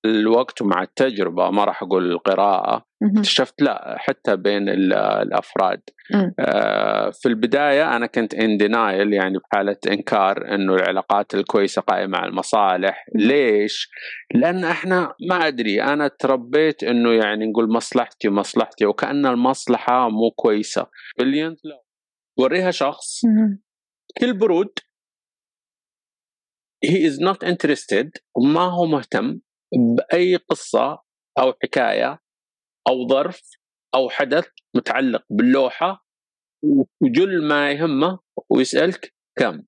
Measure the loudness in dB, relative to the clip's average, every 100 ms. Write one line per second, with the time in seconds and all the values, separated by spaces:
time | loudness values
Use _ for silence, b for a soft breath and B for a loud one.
0 | 2 2 2 2 0 -4 -2 0 -2 -2
1 | -2 0 -4 0 0 2 0 -2 -2 -2
2 | 0 -2 0 2 2 0 -2 -4 _ _
3 | 0 2 0 0 -2 0 -2 -2 -8 -6
4 | -6 -4 -2 0 0 0 -2 0 2 2
5 | 0 0 0 -2 -4 -2 -2 -2 -10 _
6 | B 0 0 -2 0 0 0 0 0 0
7 | -2 -2 -2 0 0 2 2 2 2 -2
8 | -2 -2 -4 0 0 2 2 2 0 0
9 | 0 2 0 -2 _ -2 -2 -2 -2 -4
10 | 0 0 2 0 -4 -2 0 2 2 -2
11 | 0 -2 0 -4 0 0 0 -2 -2 -2
12 | -2 -4 -4 -6 -2 2 2 2 -2 -4
13 | -6 0 2 4 2 2 0 -4 -10 B
14 | B B B 0 0 -2 -4 -4 -2 -2
15 | -2 -6 -4 0 0 -2 -2 0 0 0
16 | -2 _ 0 0 0 0 0 0 -2 2
17 | 4 2 2 -2 -2 0 0 0 0 -2
18 | -2 _ -2 -2 0 -2 -2 0 0 0
19 | -2 0 0 2 0 0 -2 -2 2 0
20 | 2 0 0 2 0 0 -2 -6 -6 B
21 | B -4 -2 -2 -4 -8 -16 -18 _ _
22 | _ _ _ 0 0 2 -2 -2 -4 -4
23 | -14 -2 2 4 2 -2 _ _ _ _
24 | _ -4 -2 2 2 2 0 -6 _ _
25 | _ _ _ _ _ _ _ _ _ _
26 | _ _ _ _ _ _ _ _ 0 2
27 | 2 2 -2 0 -2 -2 0 -2 0 -2
28 | -2 -10 _ 0 2 2 0 0 0 0
29 | -2 -4 -4 -6 _ _ _ 0 2 2
30 | 0 0 2 0 -2 -6 -2 0 0 -4
31 | _ _ _ 0 0 0 -2 0 0 0
32 | -2 -6 _ _ _ _ _ _ 0 0
33 | 2 0 0 -8 _ _ _ _ _ 0
34 | 0 -2 0 0 -2 _ _ -4 -2 0
35 | 0 -2 _ 0 4 4 2 -2 -4 -4
36 | _ _ _ _ _ _ 2 2 0 _
37 | 0 2 2 0 0 0 0 -2 -2 0
38 | -2 -2 _ -16 _ 0 2 0 0 -2
39 | -16 _ _ -2 -2 -2